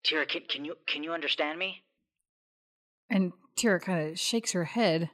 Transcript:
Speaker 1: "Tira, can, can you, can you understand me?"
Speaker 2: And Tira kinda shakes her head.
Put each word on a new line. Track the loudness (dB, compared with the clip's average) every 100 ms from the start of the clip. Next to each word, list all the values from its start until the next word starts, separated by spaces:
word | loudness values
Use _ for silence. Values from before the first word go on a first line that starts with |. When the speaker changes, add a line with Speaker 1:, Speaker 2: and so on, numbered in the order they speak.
Speaker 1:
"Tira, | 0 0
can, | -2 -4 -6
can | -6
you, | -6 -8 -6
can | -4
you | -4
understand | -4 -2 -2 -2 -2
me?" | -6 -8 _ _ _ _ _ _ _ _ _ _ _ _ _
Speaker 2:
And | 2 2 -2 _ 0
Tira | 4 4
kinda | 2 0 -2 -2
shakes | 0 0 0
her | -2
head. | -2 2 4 4 0